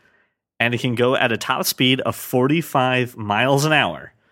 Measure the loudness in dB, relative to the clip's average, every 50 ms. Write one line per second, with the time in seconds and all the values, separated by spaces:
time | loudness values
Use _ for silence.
0 | _ _ _ _ _ _ _ _ _ _ _ -2 -2 -2 0 -2 -2 -2 0 0
1 | 2 2 2 2 0 0 0 -2 -2 -4 -4 -2 -2 -4 -2 2 2 2 2 2
2 | 0 -4 -4 -6 -8 -4 0 0 2 2 2 0 -2 -2 0 0 2 2 2 0
3 | -2 -2 -6 -8 -4 -2 0 0 2 2 2 2 2 2 2 2 2 0 -2 -8
4 | -14 -18 -20 _ _ _